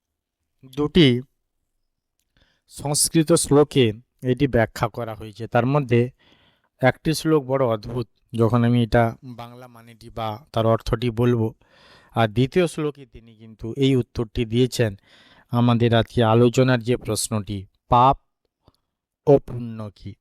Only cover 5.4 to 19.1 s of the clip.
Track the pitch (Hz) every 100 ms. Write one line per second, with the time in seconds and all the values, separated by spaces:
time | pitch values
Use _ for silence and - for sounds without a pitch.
5.4 | 113 123 120 143 127 120 123 _ _ _
6.4 | _ _ _ - 127 - 160 147 160 156
7.4 | 127 135 127 110 117 123 120 _ _ 113
8.4 | 113 120 117 120 113 120 117 127 131 117
9.4 | 117 120 127 117 117 110 113 113 110 107
10.4 | - 113 113 113 - 117 120 113 123 120
11.4 | 110 - _ _ _ - _ 113 113 104
12.4 | 131 185 170 - 151 143 131 117 117 107
13.4 | 113 110 113 113 135 131 117 - 113 -
14.4 | 113 117 123 - 113 101 _ _ _ _
15.4 | - 120 120 117 117 113 - - 113 113
16.4 | 120 123 127 123 110 120 - 107 - 110
17.4 | 98 101 98 _ - 123 143 175 _ _
18.4 | _ _ _ _ _ _ _